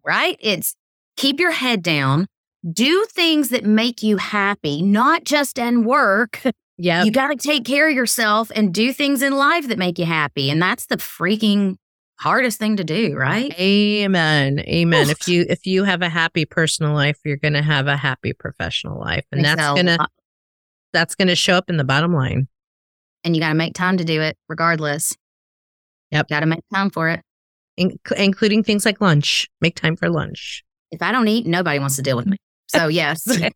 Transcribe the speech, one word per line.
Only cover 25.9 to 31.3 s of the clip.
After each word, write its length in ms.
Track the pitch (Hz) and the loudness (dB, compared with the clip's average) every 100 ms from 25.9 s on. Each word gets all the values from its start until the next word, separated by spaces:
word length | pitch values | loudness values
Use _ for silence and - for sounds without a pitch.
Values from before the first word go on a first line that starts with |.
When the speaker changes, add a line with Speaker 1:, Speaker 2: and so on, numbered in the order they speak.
| _ - | _ -4
Speaker 2:
Yep. 180 | 151 156 | -2 -2
Speaker 1:
Gotta 180 | 151 156 | 0 0
make 140 | 165 - | -2 -4
time 180 | 196 196 | -2 -2
for 180 | - 160 | -2 -2
it. 120 | 165 - _ _ _ _ - | -4 -8 _ _ _ _ -2
Speaker 2:
In-, 220 | 180 - - - | -2 -2 -6 0
including 480 | 196 190 214 214 | 2 2 2 2
things 200 | 220 208 | 2 0
like 160 | 220 196 | 0 0
lunch. 480 | 202 147 - - - - | 2 2 2 -2 -4 -2
Make 160 | 165 - | -2 0
time 180 | 160 165 | -4 -2
for 140 | 170 | -2
lunch. 540 | 160 - - - - _ _ - | -2 -4 -10 -14 -16 _ _ -18
Speaker 1:
If 120 | 165 | -6
I 100 | 175 | -2
don't 160 | 254 | 0
eat, 180 | 220 | 2